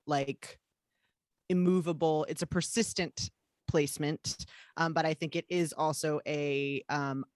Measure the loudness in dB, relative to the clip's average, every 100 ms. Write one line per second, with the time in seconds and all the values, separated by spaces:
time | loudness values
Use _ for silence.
0 | -2 0 -2 -6 -12 -20 _ _ _ _
1 | _ _ _ _ 0 4 6 4 2 2
2 | 2 2 0 -4 -2 -2 0 0 0 -2
3 | -4 -4 -10 -10 _ _ 0 2 2 0
4 | -2 -2 -6 -8 -12 -18 -10 -2 0 2
5 | 0 0 -2 -4 -2 0 0 0 0 0
6 | 0 -2 -2 -2 0 0 -2 -4 -2 -2
7 | -2 -4 -2